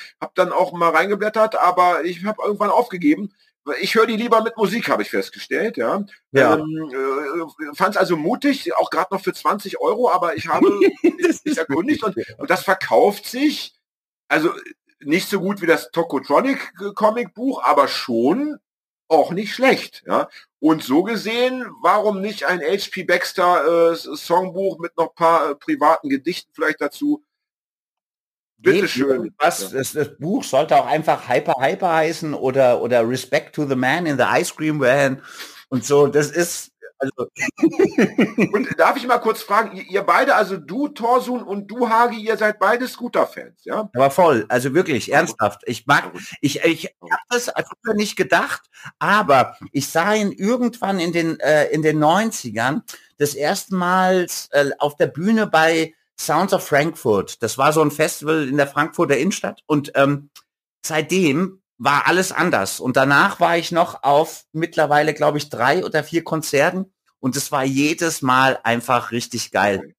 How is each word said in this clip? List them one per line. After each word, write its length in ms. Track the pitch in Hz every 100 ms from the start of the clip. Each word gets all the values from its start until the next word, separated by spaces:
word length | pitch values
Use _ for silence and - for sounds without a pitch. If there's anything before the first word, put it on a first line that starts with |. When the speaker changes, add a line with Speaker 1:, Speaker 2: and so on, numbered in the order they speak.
| - _
Speaker 1:
hab 140 | - -
dann 160 | 175
auch 220 | 147 180
mal 160 | 175 170
reingeblättert, 680 | 156 190 208 214 220 220 -
aber 480 | 175 180 180 170
ich 200 | 170 170 196
hab 140 | 214
irgendwann 300 | 202 208 208
aufgegeben. 640 | 180 240 180 175 165 202 - _ _ 143 156
Ich 140 | 185 220
hör 100 | 226
die 100 | 214
lieber 260 | 240 226
mit 140 | 226 -
Musik, 320 | 196 220 -
hab 100 | 110
ich 100 | 104
festgestellt, 680 | 107 - - - 135 214 -
ja. 280 | 117 185 101 - _
Speaker 2:
Ja. 240 | 135 123 151
Speaker 1:
Ähm, 360 | 156 156 156
äh, 840 | 131 135 139 143 165 160 - 151 147
fand's 220 | 190 202
also 200 | 175 165
mutig, 580 | 156 254 285 269 - -
auch 140 | -
grad 220 | 156 185
noch 100 | 190
für 120 | -
zwanzig 460 | - 151 202 196 160
Euro, 300 | 143 214 240
aber 240 | 175 170 156
ich 120 | 165
habe 180 | - 311
Speaker 2:
<laughs> 360 | 403 381 - 339 -
Das 220 | 349 -
Speaker 1:
mich 20 | 302
Speaker 2:
ist 120 | 302
Speaker 1:
erkundigt 460 | - 269 233 302
Speaker 2:
wirklich 260 | 214 117 -
Speaker 1:
und, 80 | -
und 80 | 143
das 140 | 180
verkauft 640 | - 185 - - 185 202 -
sich, 480 | 247 294 - - _ _ _ _ _ _
also 240 | 151 156 - - - _ _
nicht 280 | 139 165 180
so 100 | 196
gut 220 | 180 202
wie 60 | 165
das 240 | 160 -
Tokotronic, 840 | 165 165 139 - 143 254 269 - 175
äh, 140 | 202
Comicbuch, 720 | 202 214 233 208 - 262 -
aber 240 | 127 143 135
schon 680 | - - 117 123 220 302 285 _ _ _ _ -
auch 240 | - -
nicht 240 | 180 214 -
schlecht, 480 | 262 202 - - -
ja. 240 | 101 - - _ _
Und 240 | 151 156
so 200 | 123 139
gesehen, 640 | 190 226 170 233 247 254 233 -
warum 400 | 165 208 208 196
nicht 220 | 202 - -
ein 140 | 180
H 300 | 147 202 -
P 120 | -
Baxter, 840 | 170 175 - - 180 175 147 170 170
äh, 40 |
S-, 100 | 160
Songbuch 760 | - 151 - 175 185 170 196 165
mit 200 | 170 -
noch 180 | 160 -
paar, 360 | 165 165 156
äh, 40 | 143
privaten 540 | - 147 147 160 143
Gedichten 420 | 135 135 180 -
vielleicht 280 | - 156 156
dazu? 420 | 143 - 147 - _ _ _ _ _ _ _ _ _ _ _ _ _ _
Speaker 2:
Nee, 120 | -
Speaker 1:
Bitteschön. 600 | 190 190 127 139 127 110 -
Speaker 2:
was, 320 | 156 175 -
Speaker 1:
Ja. 60 | -
Speaker 2:
das, 160 | 135
das 240 | 147 143 -
Buch 260 | 147 240
sollte 320 | - 131 151 147
auch 100 | 127
einfach 440 | 151 156 143 -
Hyper 260 | 123 - 139
Hyper 340 | 139 190 190 160
heißen 380 | 160 160 156
oder, 480 | 143 131 131 127 120
oder 260 | 120 123 113
Respect 480 | 127 - 143 - -
to 100 | 143
the 100 | 127
Man 300 | 127 156 170
in 120 | 135
the 80 | 107 123
Ice 160 | 175
Cream 280 | - 156 151
Van 400 | 127 139 139 135 - - - - -
und 160 | 127 117
so. 220 | 143 143
Das 220 | 143 143
ist, 440 | 156 175 - - _ - -
also 320 | 135 - 120 - - -
<laughs> 920 | 320 - 381 - 214 - 220 - 196
Speaker 1:
Und 260 | 208 - -
darf 200 | 175 262
ich 100 | 247
mal 120 | 233
kurz 220 | 226 214
fragen, 360 | - 202 208 190
ihr, 60 |
ihr 180 | - 196
beide, 340 | 180 175 277 208
also 220 | 196 190
du, 320 | 139 214 285
Torsun, 520 | - 233 247 240 247
und 260 | 175 202 202
du, 200 | 233 233
Hagi, 280 | 226 240 220
ihr 160 | 214 214
seid 240 | 214 214
beide 260 | 190 240 247
Scooter-Fans, 760 | - 240 - 135 - - _
ja? 260 | - 165 214 123
Speaker 2:
Aber 160 | 139
voll, 340 | 160 170 123 -
also 240 | 123 131
wirklich, 320 | 139 185 123 -
Speaker 1:
Verrückt. 240 | 143 165
Speaker 2:
ernsthaft. 320 | - 104 - -
Ich 200 | 117 -
mag, 160 | 147
Speaker 1:
Verrückt. 200 | - - - -
Speaker 2:
ich, 220 | 139 143 165
ich 300 | 160 185 -
Speaker 1:
Verrückt. 140 | 175
Speaker 2:
hab 60 | 185 -
das 220 | 240 233 - - -
früher 120 | 220 208
nicht 220 | 208 -
gedacht, 460 | 190 170 269 - _ - - -
aber 560 | 160 202 175 135 117 - -
ich 160 | 139 -
sah 260 | 160 185
ihn 200 | 214 202
irgendwann 680 | - 196 240 240 240 196 196
in 140 | 170
den, 260 | 170 165 160
äh, 280 | 135 151 143
in 140 | 151
den 180 | 156 151
neunzigern 840 | 151 180 226 - 123 107 123 139 - - _ -
das 180 | 143 143
erste 400 | 147 196 - 190
Mal, 520 | 180 185 185 185 180 - -
äh, 200 | 143 143 -
auf 180 | 147 143
der 100 | 151
Bühne 400 | - 185 226 208
bei 460 | 160 160 165 160 - _ -
Sounds 340 | - 156 196
of 140 | 185 -
Frankfurt. 720 | 143 160 160 127 101 - -
Das 160 | 110 -
war 140 | 139
so 100 | 156
ein 100 | 151
Festival 580 | 147 156 - 147 160 139
in 80 | 143
der 100 | 139
Frankfurter 480 | 147 151 - 160 135
Innenstadt 460 | 175 - 190 - -
und, 260 | 151 139 131
ähm, 340 | 139 143 143 - _ _ _ _ -
seitdem 760 | 160 156 180 170 143 185 - _ _
war 300 | 123 131 139
alles 260 | 175 185
anders. 480 | - 175 127 95 -
Und 160 | 127 131
danach 420 | 135 143 196 -
war 180 | 175 170
ich 140 | 165
noch 320 | 170 175 -
auf 400 | 139 143 160 - _
mittlerweile, 600 | 156 165 - 147 147 151
glaub 240 | 151 151 147
ich, 120 | 147
drei 360 | 113 123 170 151
oder 180 | 156
vier 220 | 143 165 160
Konzerten 640 | 160 151 139 160 180 190 _ _ _
und 160 | 131 123
es 160 | -
war 100 | 143
jedes 580 | 135 135 147 165 170 156
Mal 380 | 135 127 131 127
einfach 480 | 113 117 120 123 -
richtig 400 | 120 - 113 -
geil. 260 | 98 101 98
Speaker 1:
Okay, 160 | 80